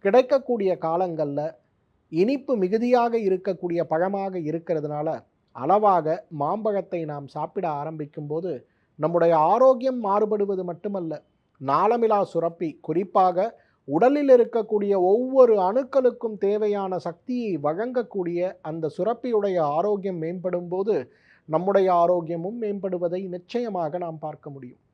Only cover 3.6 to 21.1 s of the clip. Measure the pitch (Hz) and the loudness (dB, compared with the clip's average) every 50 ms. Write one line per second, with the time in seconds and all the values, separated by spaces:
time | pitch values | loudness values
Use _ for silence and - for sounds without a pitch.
3.6 | - 175 170 170 165 - 160 160 175 190 202 196 196 196 185 185 160 151 151 165 | -4 -4 -2 -2 -2 -2 0 0 0 0 -2 -4 -6 -6 -6 -6 -6 -4 -6 -6
4.6 | 170 - 175 156 147 151 147 147 151 160 156 117 - _ _ _ _ _ _ 123 | -4 -4 -4 -4 -4 -6 -6 -4 -4 -4 -6 -6 -10 _ _ _ _ _ _ -8
5.6 | 123 147 185 214 214 208 190 175 156 156 160 185 - _ 170 147 139 151 180 220 | 0 2 2 4 4 4 4 4 2 0 -4 -4 -6 _ -8 -4 -4 -2 -2 -2
6.6 | 214 220 202 202 180 - - 175 165 151 151 143 139 139 - 151 151 160 _ 208 | -2 -2 -2 -4 -6 -6 -6 -8 -6 -6 -8 -10 -12 -12 -10 -10 -10 -8 _ -6
7.6 | 185 170 151 143 143 156 160 156 151 147 _ - 151 147 151 160 175 185 151 120 | -4 -4 -4 -4 -6 -8 -8 -10 -12 -12 _ -12 -10 -6 -6 -6 -6 -6 -8 -8
8.6 | - _ _ _ _ _ _ - 143 156 170 175 170 170 170 160 151 165 196 233 | -12 _ _ _ _ _ _ -2 -2 0 2 4 4 6 6 6 6 4 6 6
9.6 | 254 262 262 240 240 262 262 247 226 196 196 208 214 208 214 208 202 196 196 185 | 8 6 6 6 2 -4 -4 -2 -2 0 2 2 2 0 0 -2 -2 -2 -2 -4
10.6 | 185 175 170 165 - 208 202 196 175 160 156 147 _ _ _ _ _ _ _ _ | -4 -6 -8 -8 -8 -6 -6 -6 -6 -6 -8 -10 _ _ _ _ _ _ _ _
11.6 | 143 131 139 151 180 208 233 240 233 220 220 202 190 - - 170 160 170 170 - | -2 0 2 4 4 4 2 2 2 2 4 2 2 0 -2 -2 -2 -2 -4 -4
12.6 | 180 160 143 - _ - 156 165 202 185 - 208 185 185 180 170 190 233 - _ | -8 -8 -8 -10 _ -4 -2 -2 -2 0 2 4 4 4 4 0 -2 -2 -4 _
13.6 | _ _ _ _ _ - 139 160 214 254 285 294 294 277 262 240 233 - - 233 | _ _ _ _ _ -4 2 4 4 4 4 4 6 6 8 8 6 4 2 -4
14.6 | 214 214 220 208 202 202 196 190 180 185 196 233 254 254 262 269 254 240 220 208 | -2 0 -2 -2 0 2 2 2 4 4 4 2 2 0 6 6 8 8 8 4
15.6 | 185 180 208 254 277 247 - 277 262 247 233 - - 247 214 190 - 196 208 214 | 4 2 0 0 -2 0 0 2 2 2 0 0 -8 -8 -6 -2 -2 0 0 0
16.6 | 220 208 208 202 196 190 185 175 - 180 165 _ _ - 247 247 240 214 185 151 | 0 -2 -2 -2 -4 -4 -6 -6 -6 -8 -10 _ _ -8 -6 -6 -4 -4 -4 -2
17.6 | 143 147 156 175 220 254 254 254 233 - - 202 175 170 170 170 175 185 190 _ | 0 -2 -2 0 -4 -4 -4 -4 -6 -4 -6 -6 -4 -4 -2 -2 -4 -4 -6 _
18.6 | _ 160 156 165 160 156 147 - 175 214 240 226 - 247 233 214 202 202 185 175 | _ -10 -8 -6 -6 -6 -4 -2 -2 -2 -2 -4 -4 -2 -2 0 0 0 0 0
19.6 | 156 143 143 156 180 208 208 208 180 196 185 170 160 160 180 190 170 185 180 180 | 0 0 0 0 0 0 -2 -2 -4 -6 -6 -6 -6 -6 -8 -6 -6 -4 -4 -4
20.6 | 175 175 170 185 196 214 208 156 123 - | -6 -4 -4 -4 -2 0 -2 -2 -2 -6